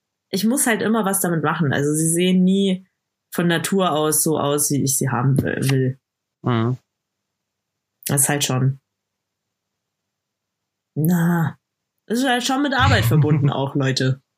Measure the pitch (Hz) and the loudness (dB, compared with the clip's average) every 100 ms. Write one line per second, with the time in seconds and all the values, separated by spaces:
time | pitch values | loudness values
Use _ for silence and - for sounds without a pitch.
0 | _ _ _ 190 214 277 262 208 208 226 | _ _ _ -2 0 0 0 0 0 0
1 | 196 196 180 165 147 160 147 - 143 151 | 0 -2 -2 0 -2 0 0 0 0 0
2 | 160 170 180 185 185 196 196 185 - _ | 0 2 2 4 2 2 0 -2 -8 _
3 | _ _ _ - 170 165 165 196 180 151 | _ _ _ -2 0 0 0 0 0 0
4 | 151 156 165 151 143 147 - 143 135 - | 0 0 0 0 0 -2 0 -2 -2 -2
5 | 135 120 135 135 - - 135 135 131 135 | -2 0 0 0 0 -2 0 0 -2 -4
6 | _ _ _ _ 131 117 113 127 _ _ | _ _ _ _ -2 -2 -2 -4 _ _
7 | _ _ _ _ _ _ _ _ _ _ | _ _ _ _ _ _ _ _ _ _
8 | - 139 139 143 143 127 131 135 _ _ | -4 0 0 0 0 0 0 -2 _ _
9 | _ _ _ _ _ _ _ _ _ _ | _ _ _ _ _ _ _ _ _ _
10 | _ _ _ _ _ _ _ _ _ - | _ _ _ _ _ _ _ _ _ -4
11 | 156 175 170 170 156 - _ _ _ _ | 0 2 2 0 -2 -6 _ _ _ _
12 | _ 226 269 247 247 262 285 262 262 220 | _ -2 0 0 0 -2 0 2 2 4
13 | 117 160 147 147 139 107 135 147 135 127 | 4 2 2 2 0 0 -4 -2 -2 0
14 | 131 131 _ | -2 -2 _